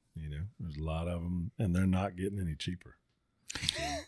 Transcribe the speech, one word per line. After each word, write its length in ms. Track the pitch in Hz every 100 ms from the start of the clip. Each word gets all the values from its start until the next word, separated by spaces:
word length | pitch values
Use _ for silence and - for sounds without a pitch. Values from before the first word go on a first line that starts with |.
| _
you 160 | - 78
know, 140 | 73 98 -
there's 160 | 87 73
a 80 |
lot 240 | 78 80 85
of 100 | 87
'em, 300 | 87 90 85 -
and 160 | 104
they're 120 | 87 95
not 260 | 92 98
getting 240 | 90 95 101
any 160 | 90
cheaper. 400 | 73 - 90 - - _ _ _ _ -
So, 280 | - - - 698 719